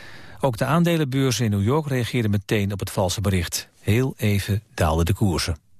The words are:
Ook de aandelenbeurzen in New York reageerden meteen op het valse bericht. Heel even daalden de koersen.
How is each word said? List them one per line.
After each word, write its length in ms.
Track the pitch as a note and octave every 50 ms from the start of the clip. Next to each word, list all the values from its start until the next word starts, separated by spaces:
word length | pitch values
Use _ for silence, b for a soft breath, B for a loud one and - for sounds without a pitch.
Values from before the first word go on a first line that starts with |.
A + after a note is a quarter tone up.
| B B B B B B B B
Ook 180 | - C#3 A2+ -
de 80 | C3+
aandelenbeurzen 800 | B2 C#3+ E3+ E3+ E3+ E3+ D#3+ D#3 C3 B2 C3+ C3+ C3+ A#2+ - B2
in 60 | A2
New 120 | G#2 G2+ G2
York 240 | A2 C3+ D#3+ D#3 D3
reageerden 440 | C3+ B2+ A#2+ - - B2+ A2+ G#2+
meteen 400 | G2+ G#2 - - A#2 G#2+ G2+ G2
op 80 | G2+ F#2
het 120 | - -
valse 300 | - - G2 F2+ - -
bericht. 460 | F#2+ G#2 F#2+ F#2 E2 - - - - - _ _
Heel 340 | - - G2+ A#2+ C3 C3+ - -
even 460 | - G#2 G2+ G2 - - G2 G2 - _ -
daalden 320 | - F2+ D#2+ D#2 E2 E2+
de 80 | E2 G2
koersen. 440 | - A2 G2 E2 D#2 - - D#2+ - _ _ - -